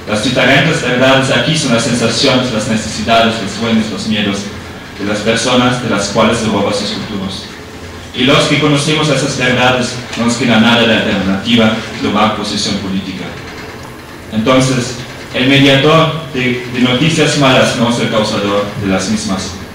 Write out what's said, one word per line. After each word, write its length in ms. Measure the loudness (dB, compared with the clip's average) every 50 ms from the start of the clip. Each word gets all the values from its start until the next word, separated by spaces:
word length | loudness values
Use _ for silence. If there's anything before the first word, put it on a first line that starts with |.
| -6 -4
Las 160 | -4 -2 0
diferentes 580 | 0 2 2 4 4 4 4 4 2 0 0
verdades 480 | 0 -2 2 2 4 4 4 4 4 2
aquí 260 | 0 0 2 0 0
son 180 | 0 2 2 2
las 100 | 2 2
sensaciones, 680 | 0 0 0 0 0 0 2 2 2 2 2 0 0
las 160 | -2 -2 -2 -2
necesidades, 680 | -2 -2 -2 -4 -6 -4 0 2 4 4 4 2 0 -2
los 100 | -4 -6
sueños, 340 | -6 -4 -2 0 2 2 0 0
los 140 | -4 -6 -4
miedos 320 | -2 -2 0 0 -2 -2 -4 -6 -8 -10 -12 -12 -14 -14 -14 -16 -16 -10 -6
de 60 | -4
las 120 | -4 -4 -2
personas 640 | 0 0 0 0 0 2 2 2 2 2 0 -2
de 80 | -2 -2
las 180 | -2 -2 -2 0
cuales 300 | 2 2 2 2 2 0
se 80 | 0
roba 260 | 0 0 0 0 0
sus 180 | 0 -2 -4 -4
futuros. 540 | -6 -6 -8 -6 -6 -6 -6 -6 -8 -8 -12 -12 -14 -16 -16 -16 -16 -16 -14 -14 -14 -14 -14 -10 -4
Y 100 | 0 2
los 140 | 4 4 4 4
que 140 | 2 2 2
conocemos 500 | 2 2 2 2 2 0 0 2 2 2
esas 280 | 2 0 0 -2 -2 -2
verdades 560 | 0 0 2 2 2 2 2 2 0 -2 -4 -8 -10 -8 -6
no 80 | -2 0
nos 100 | 0 0
queda 240 | 0 2 2 4 4
nada 260 | 4 4 4 4 4
de 100 | 2 2
alternativa 760 | 0 0 0 -2 0 0 0 -2 -2 0 2 2 4 4 2 2 -2 -6 -8 -6
que 120 | -4 -2
tomar 300 | 0 0 2 2 0 0
posición 400 | -2 -4 -4 -4 -4 -2 -2 -4
política. 480 | -4 -4 -4 -4 -4 -4 -6 -8 -8 -10 -10 -10 -12 -12 -14 -14 -14 -14 -14 -14 -14 -16 -16 -16 -16 -18 -18 -18 -16 -14 -6
Entonces, 640 | -4 0 2 4 4 4 4 2 0 -2 -2 -4 -8 -10 -10 -12 -12 -14 -14 -6 -4
el 120 | 0 2
mediador 760 | 4 6 6 6 6 6 6 6 6 6 6 4 2 0 -4 -8 -6 -4
de, 320 | -2 -2 -2 -2 -4 -6 -6
de 80 | -2 0
noticias 580 | 0 0 2 2 2 2 2 2 2 2 2 2
malas 380 | 2 4 4 4 4 2 2
no 140 | 0 0 0
es 100 | 0 0
el 100 | -2 0
causador 540 | 0 0 0 0 -2 -2 -2 -2 -2 -2 -2 -4 -6 -4
de 60 | -2 -2
las 200 | 0 0 0 -2
mismas. 420 | -2 -2 -2 -4 -4 -4 -6 -8 -10 -12 -14 -14